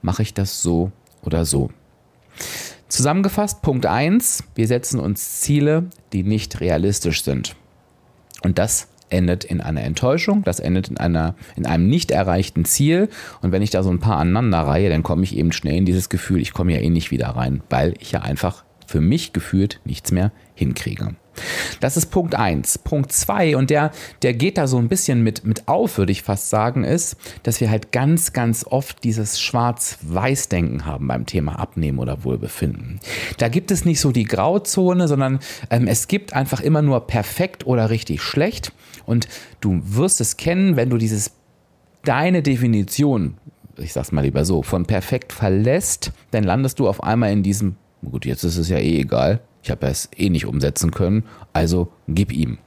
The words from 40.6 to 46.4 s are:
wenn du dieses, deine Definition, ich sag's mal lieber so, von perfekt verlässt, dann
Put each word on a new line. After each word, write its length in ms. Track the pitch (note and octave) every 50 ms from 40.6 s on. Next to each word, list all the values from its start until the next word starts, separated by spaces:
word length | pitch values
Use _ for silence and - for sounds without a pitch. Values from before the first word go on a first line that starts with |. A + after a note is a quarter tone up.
| G3 F#3+ E3+
wenn 120 | C3 A#2 B2+
du 80 | B2
dieses, 340 | A#2 A2+ A2 A2 G#2 G#2 - _ _ _ _ _ _ _ _ _ _ _ _ _ _ -
deine 400 | C#3+ A#2+ C3 D3+ F3+ F3+ F3 C#3+
Definition, 920 | C#3+ C3+ A#2+ B2+ A#2+ A2+ G#2 G2 G2 - - C#3+ D3 C3+ A2 E2+ - F#2 - _ - _ _ _ - -
ich 140 | - - E2
sag's 220 | - C2 B1+ - -
mal 80 | D2
lieber 240 | C#2 C2+ - - D2+
so, 160 | E2+ F#2+ D#2+
von 240 | C2+ - - F#2 F2
perfekt 480 | - A2 A2+ - - - B2 - - -
verlässt, 800 | - A#2 G2 F#2+ G2 G#2+ A#2+ C3+ F3+ G3+ - - - - - - - - _
dann 140 | - A2+